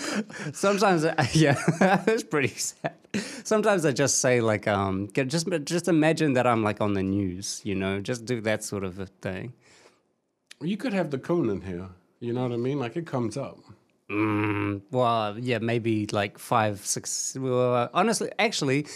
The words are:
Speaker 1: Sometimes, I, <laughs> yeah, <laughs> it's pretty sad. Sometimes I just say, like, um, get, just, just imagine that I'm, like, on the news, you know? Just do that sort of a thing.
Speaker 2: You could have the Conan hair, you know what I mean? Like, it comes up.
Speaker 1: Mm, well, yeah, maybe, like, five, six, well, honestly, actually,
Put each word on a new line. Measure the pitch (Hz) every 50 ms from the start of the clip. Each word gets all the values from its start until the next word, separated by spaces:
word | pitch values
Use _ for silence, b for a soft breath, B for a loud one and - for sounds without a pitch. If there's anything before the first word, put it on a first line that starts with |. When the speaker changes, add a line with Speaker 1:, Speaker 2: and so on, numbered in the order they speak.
| B B B 208 214 B B B 202 156 135
Speaker 1:
Sometimes, | - - 196 202 190 214 202 185 165 151
I, | 165 - - 131 117
<laughs> | -
yeah, | 156 160 143 - - - - 165 -
<laughs> | 202 185 190 190 190
it's | - 220 240 226
pretty | - - 147 135 117
sad. | - - - - - _ - 165 - _ _ - - 202 214 B B B 196
Sometimes | - 220 214 202 220 202 185 151
I | 160 127
just | 113 139 127 - -
say, | - 131 127 123
like, | 113 113 107 101 -
um, | 113 104 98 98 98 95 95 101
get, | 101 - 139 139 131
just, | 139 170 165 196 180 160 143
just | - 165 175 165 190
imagine | 175 156 151 160 165 160 160 151 131
that | 127 120
I'm, | 123 117 113 107
like, | 104 107 -
on | 113 104 101
the | 98 95
news, | 95 98 101 101 92 87 92 101 - - - -
you | 107 98
know? | 95 98 95 98 98
Just | 101 123 127 120 113
do | 113 123 113 104
that | 110 107 104 -
sort | - - 101 95
of | 95 87 98
a | 95
thing. | 92 _ _ - 95 92 95 - 123 123 _ b b b b b b b b b b _ _ _ _ _ _ _ _ - -
Speaker 2:
You | - 165 214
could | 202 - 262 202
have | 190 175 151
the | 139 127
Conan | - - 170 175 147 113 101 90 80
hair, | 95 90 87 92 95 92 _ _ _ _ -
you | 123 120 117
know | 123 127
what | 123 120
I |
mean? | 117 120 127 143 143
Like, | 127 117 -
it | 170 165
comes | 160 - 131 120 110 101
up. | 139 131 92 82 - - - 104 _ _ _ _ _ _ -
Speaker 1:
Mm, | 101 104 107 107 107 104 107 107 104 104 101 101 101 98 98 -
well, | - 127 127 117 117 113 107 104 101 110
yeah, | 123 123 120 110
maybe, | 110 117 117 120 107 113 113 107 104 104
like, | - 104 101 101 - -
five, | - - 127 117 110 107 104 92 -
six, | - - 120 - - - - - - - 135
well, | 131 131 127 123 123 123 123 123 120 120 -
honestly, | 170 190 226 214 - 214 - - -
actually, | 202 233 - - 160 135 131 143 147 B B